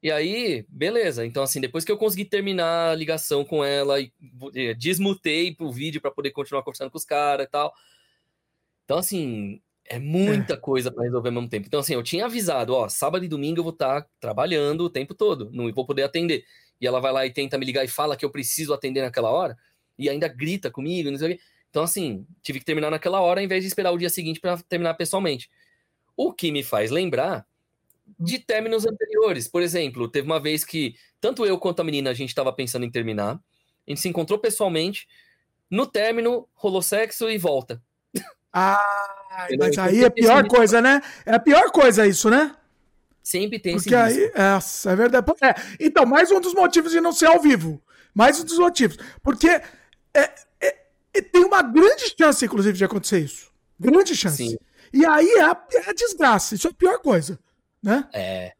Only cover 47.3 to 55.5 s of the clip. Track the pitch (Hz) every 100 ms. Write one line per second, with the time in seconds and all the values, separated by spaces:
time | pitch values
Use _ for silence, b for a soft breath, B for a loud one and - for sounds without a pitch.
47.3 | 339 294 240 160 147 _ b b - 240
48.3 | 285 320 330 349 349 226 - B B -
49.3 | 247 330 339 B B B B _ 294 285
50.3 | - _ _ 554 - _ _ _ 403 -
51.3 | 359 370 392 277 269 381 587 466 - 311
52.3 | 277 233 202 202 185 196 208 - 190 147
53.3 | - - _ _ _ 196 320 381 302 185
54.3 | 139 117 113 b b b 262 320 302 339
55.3 | 453 311